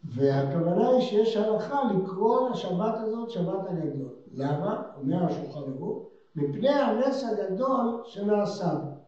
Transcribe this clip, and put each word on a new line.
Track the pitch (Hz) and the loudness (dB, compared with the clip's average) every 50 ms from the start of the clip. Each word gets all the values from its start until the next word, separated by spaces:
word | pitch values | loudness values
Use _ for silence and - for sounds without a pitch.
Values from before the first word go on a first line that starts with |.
| - | -12
והכוונה | - 113 123 139 139 139 139 139 139 151 170 165 175 185 208 240 254 | -8 -2 2 2 4 4 2 0 0 0 0 2 2 4 4 4 6
היא | 254 - | 6 4
שיש | - - 208 208 226 226 220 208 | 4 4 4 4 4 4 4 2
הלכה | 214 220 214 214 - - 277 285 269 220 196 | 2 2 2 0 0 0 0 0 2 2 2
לקרוא | 180 185 185 185 185 214 233 247 254 254 254 | 2 0 0 -2 0 2 4 4 4 2 2
לשבת | 220 196 - 185 180 175 214 226 226 226 | -2 -4 -4 -2 -2 0 0 0 0 -2
הזאת | 226 220 220 233 233 - | -2 -4 -4 -4 -6 -6
שבת | - 175 175 175 185 190 185 185 | -4 -2 -2 -2 -2 -4 -4 -4
הגדול. | 170 160 151 143 139 135 135 - - - - - - | -4 -4 -4 -4 -4 -4 -8 -8 -10 -16 -18 -14 -8
למה? | 127 139 143 147 160 180 208 214 - - - - 143 | -4 -2 -2 -2 -2 -2 -2 -4 -4 -6 -10 -12 -6
אומר | 139 135 165 180 175 | -2 -2 0 2 2
השולחן | 156 143 - - - - 147 139 135 127 120 | 0 0 -2 -6 -8 -8 -8 -8 -8 -8 -6
ערוך, | - - - - - - - - - _ _ | -6 -6 -6 -6 -8 -14 -20 -20 -20 _ _
"מפני | 156 143 139 143 180 214 277 | -2 -2 -2 -2 0 2 2
הנס | 285 294 262 226 214 220 262 294 269 - 240 | 4 4 4 2 2 2 2 0 0 0 -2
הגדול | 226 208 202 190 190 185 196 254 269 269 240 233 226 233 - - | -2 -2 -2 -2 -2 -2 0 0 2 2 2 2 0 -2 -4 -8
שנעשה | - - 196 202 208 208 208 202 - - - 180 165 151 | -10 -8 -4 0 2 2 2 2 0 -2 -2 -2 -2 -2
בה". | 143 139 139 135 - - | -2 -4 -6 -10 -12 -18